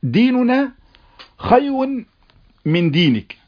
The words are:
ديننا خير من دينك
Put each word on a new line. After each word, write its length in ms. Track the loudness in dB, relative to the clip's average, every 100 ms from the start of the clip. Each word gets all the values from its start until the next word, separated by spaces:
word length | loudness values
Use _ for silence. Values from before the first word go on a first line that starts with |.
ديننا 680 | -4 0 2 2 0 0 -2 -8 _ _ _ -20 -20 -12
خير 680 | 0 2 2 -2 -4 -6 -12 _ _ _ _ _
من 260 | -2 0 0
دينك 460 | 2 2 0 -4 -18